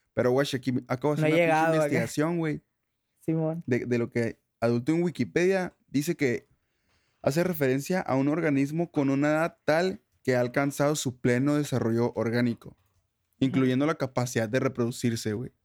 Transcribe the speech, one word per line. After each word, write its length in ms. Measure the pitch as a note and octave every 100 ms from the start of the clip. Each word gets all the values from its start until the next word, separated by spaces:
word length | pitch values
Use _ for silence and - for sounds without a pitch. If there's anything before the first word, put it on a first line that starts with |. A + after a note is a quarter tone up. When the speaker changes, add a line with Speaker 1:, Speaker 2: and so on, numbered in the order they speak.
| _
Speaker 1:
Pero, 180 | - B2
güey, 140 | B2+ C#3+
aquí 220 | B2+ C3 B2 -
acabo 260 | B2+ D3
de 60 | D3
Speaker 2:
No 40 | D#3
Speaker 1:
hacer 100 | D#3+
Speaker 2:
he 60 |
Speaker 1:
una 20 | E3+
pinche 0 |
Speaker 2:
llegado 200 | D#3 E3
acá. 80 | D#3+
Speaker 1:
investigación, 640 | D3 - - - D#3 F3
güey. 240 | D#3+ D3 - _ _ _ _ _
Speaker 2:
Simón. 420 | - D#3+ D#3+ E3 -
Speaker 1:
De, 200 | A#2+ A#2+
de 120 | A#2+
lo 120 | A#2
que 300 | A#2+ A#2 - _ _
adulto 320 | A#2 A#2+ B2
en 100 | E3
Wikipedia 720 | F3 C3 G2+ D#3+ F3+ F#3+ F3+ - _
dice 300 | C3+ D3+ D#3+
que 320 | C3+ A#2 - _ _ _ _ _ _ _
hace 220 | C#3 D3+
referencia 560 | F3+ D#3 C3+ C3+ C#3 F#3
a 160 | - C3+
un 120 | C#3
organismo 600 | E3 D#3+ C#3 C#3 D#3+ F3
con 200 | D3+ C#3
una 180 | C3+ D3
edad 300 | D#3 E3+ -
tal 380 | - D#3 F#3 G3 _ _
que 100 | - B2
ha 40 |
alcanzado 560 | B2 C#3+ C#3 - D3 D3+
su 220 | C3 -
pleno 340 | B2+ B2 C#3+
desarrollo 580 | D3 C#3+ B2 A2+ A2+ A#2+
orgánico, 560 | - A2+ A#2+ A#2+ A2 -
Speaker 2:
Ujú. 60 | - _ _ _ _ _ _ C3
Speaker 1:
incluyendo 400 | - B2+ B2+ D3
la 80 | D#3+
capacidad 520 | C3 - B2 A#2+ A2
de 100 | B2+
reproducirse, 720 | B2+ - A#2+ - B2 A2+ A2
güey. 180 | G#2 B2+ -